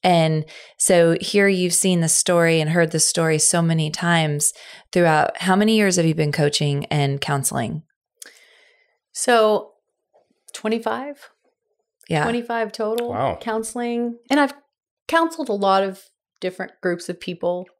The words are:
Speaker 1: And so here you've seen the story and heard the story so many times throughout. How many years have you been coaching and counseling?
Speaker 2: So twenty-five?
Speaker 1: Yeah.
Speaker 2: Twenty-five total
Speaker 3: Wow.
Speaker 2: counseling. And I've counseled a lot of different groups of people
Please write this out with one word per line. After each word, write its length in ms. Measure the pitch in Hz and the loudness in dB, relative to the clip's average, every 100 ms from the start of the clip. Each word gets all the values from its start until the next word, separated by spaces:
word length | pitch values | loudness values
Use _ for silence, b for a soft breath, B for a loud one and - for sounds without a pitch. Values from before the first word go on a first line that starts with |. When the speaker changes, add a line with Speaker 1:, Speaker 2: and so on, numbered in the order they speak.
Speaker 1:
And 420 | 190 170 160 156 151 B B B | 4 4 2 0 -6 B B B
so 380 | - 180 165 165 | 2 6 6 2
here 300 | - 202 196 | 0 2 2
you've 240 | 185 180 | 2 0
seen 280 | 170 190 175 | 0 2 2
the 80 | 160 | 2
story 500 | - - 175 165 165 | 0 2 2 4 2
and 80 | 151 | 2
heard 220 | 170 165 | 2 2
the 100 | 160 | 2
story 380 | - - 165 156 | 0 0 0 2
so 240 | - 170 | 2 2
many 280 | 170 160 151 | 2 0 -2
times 640 | 151 170 170 156 147 - B B B B | -2 0 0 0 -2 -4 B B B B
throughout. 480 | 180 175 156 - - | 2 4 4 0 -2
How 160 | 180 190 | 0 2
many 200 | 214 220 | 4 2
years 200 | 202 175 | 2 2
have 80 | |
you 100 | 165 | 2
been 160 | 160 151 | 0 -2
coaching 520 | 147 147 - 147 143 147 | 0 0 0 -2 -2 -2
and 320 | 147 139 139 | -2 0 -2
counseling? 640 | - 143 - - 117 156 _ _ _ _ B B B B B B B B _ | -4 -2 -2 -4 -6 -8 _ _ _ _ B B B B B B B B _
Speaker 2:
So 600 | - - 233 220 208 - _ _ _ _ _ _ _ _ | -6 2 4 4 2 -2 _ _ _ _ _ _ _ _
twenty-five? 760 | - 214 226 226 226 277 285 - _ _ _ _ _ _ _ - | -8 -4 -4 -4 -6 -8 -16 -20 _ _ _ _ _ _ _ -6
Speaker 1:
Yeah. 160 | 165 | -2
Speaker 2:
Twenty-five 480 | 151 240 233 233 220 | -2 -4 -4 -4 -6
total 380 | 220 214 226 240 | -6 -4 -4 -6
Speaker 3:
Wow. 280 | 214 226 185 | -4 -4 -4
Speaker 2:
counseling. 760 | 240 220 226 247 240 233 240 233 _ | -6 -6 -6 -6 -4 -4 -4 -8 _
And 100 | 285 | 0
I've 140 | 277 - _ _ _ _ - | 0 -4 _ _ _ _ -2
counseled 400 | 330 330 330 262 | 0 0 -4 -6
a 40 | |
lot 280 | 202 196 190 | -2 2 2
of 200 | 196 190 _ _ _ _ | 0 -8 _ _ _ _
different 320 | 185 185 185 _ | -10 -8 -14 _
groups 260 | 185 170 - | -4 -4 -8
of 120 | 175 | -10
people 460 | - 170 175 180 180 | -10 -6 -4 -6 -10